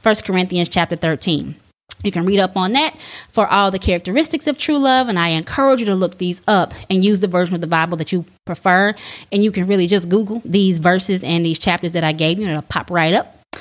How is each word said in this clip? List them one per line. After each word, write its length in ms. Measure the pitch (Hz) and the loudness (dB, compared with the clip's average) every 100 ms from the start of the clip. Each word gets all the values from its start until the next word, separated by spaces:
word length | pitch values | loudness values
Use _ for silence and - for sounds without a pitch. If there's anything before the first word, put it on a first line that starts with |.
First 240 | 226 214 - | 0 0 0
Corinthians 420 | 185 180 175 175 | -2 0 -2 0
chapter 300 | 180 170 165 | 0 -2 -2
thirteen. 580 | 165 151 - 147 - 156 _ _ - - | -2 -2 -2 -2 -4 -12 _ _ -14 -6
You 80 | 202 | -4
can 140 | 175 175 | -2 2
read 140 | 202 | 2
up 180 | 185 190 | 2 0
on 160 | 185 | 0
that 240 | 254 311 - - - - | 0 0 -4 -16 -18 -4
for 160 | - 202 | -2 2
all 240 | 196 196 | 2 2
the 80 | 190 | 0
characteristics 680 | - 175 180 233 311 - 302 | 0 -2 0 -2 0 -2 -4
of 100 | 277 | -4
true 220 | - 294 | -2 2
love, 280 | 269 262 247 | 4 2 2
and 120 | 185 | 0
I 100 | 170 | 0
encourage 500 | 160 - - 269 262 | 0 -2 0 2 2
you 60 | 214 | 0
to 100 | 190 | 0
look 220 | 185 - | -2 -2
these 240 | 185 175 - | -4 -2 2
up 280 | 202 165 - - | 2 2 -6 -2
and 160 | 190 196 | 2 2
use 160 | 202 | 2
the 60 | 196 | 0
version 280 | 180 175 180 | 0 0 -2
of 60 | |
the 60 | 165 | -2
Bible 280 | 165 170 170 | 0 0 -4
that 140 | 156 | -4
you 140 | 180 160 _ | -4 -6 _
prefer. 520 | - 165 190 180 202 214 - - - | -12 -2 2 4 2 -2 -12 -18 -4
And 120 | 202 | 0
you 80 | 214 | 2
can 160 | 190 180 | 0 0
really 200 | 202 175 | 2 2
just 220 | 202 170 | 2 2
Google 320 | 196 208 226 | 0 0 -6
these 360 | 226 196 190 170 | 0 2 4 4
verses 440 | 165 185 190 185 | 2 2 0 -4
and 220 | 175 170 165 | 0 0 0
these 140 | 160 | -2
chapters 340 | - 175 175 | -2 -2 -2
that 100 | 170 | -2
I 80 | 160 | -2
gave 260 | 156 160 185 | 0 0 0
you, 80 | 208 | -4
and 60 | |
it'll 120 | 156 | -6
pop 260 | - - 214 | -4 -6 -2
right 240 | 175 160 | 0 2
up. 260 | 208 - - _ - | 0 -2 -12 _ -16